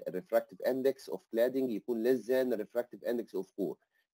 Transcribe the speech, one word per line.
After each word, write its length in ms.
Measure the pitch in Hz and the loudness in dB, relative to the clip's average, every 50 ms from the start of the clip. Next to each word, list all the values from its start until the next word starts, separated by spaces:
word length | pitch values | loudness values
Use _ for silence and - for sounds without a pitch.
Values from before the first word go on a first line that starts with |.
| - - | -6 -6
الrefractive 600 | 85 92 90 - 110 117 - - 92 - - - | -6 -6 -6 2 2 2 2 0 -10 -4 -2 0
index 440 | 127 131 127 135 131 - - - - | 0 2 2 2 0 0 -6 -10 -10
of 60 | 98 | -10
cladding 500 | - _ - 113 117 127 127 135 131 127 | -10 _ 0 2 2 2 2 0 0 0
يكون 340 | 110 98 - - 120 113 110 | -2 -4 -2 -2 -2 0 2
less 180 | 123 131 123 | 2 2 2
than 360 | 104 107 131 131 131 127 120 104 | 2 0 2 2 2 2 0 -2
refractive 500 | 104 - _ 120 120 - - 101 - 95 | -2 -4 _ -4 -4 -4 -8 -8 -4 -2
index 320 | 120 120 107 - - 95 | -2 -2 -2 -4 -4 -6
of 40 | 95 | -6
core. 300 | - _ - 98 78 65 - _ _ _ _ _ _ | -6 _ -2 -2 -2 -2 -6 _ _ _ _ _ _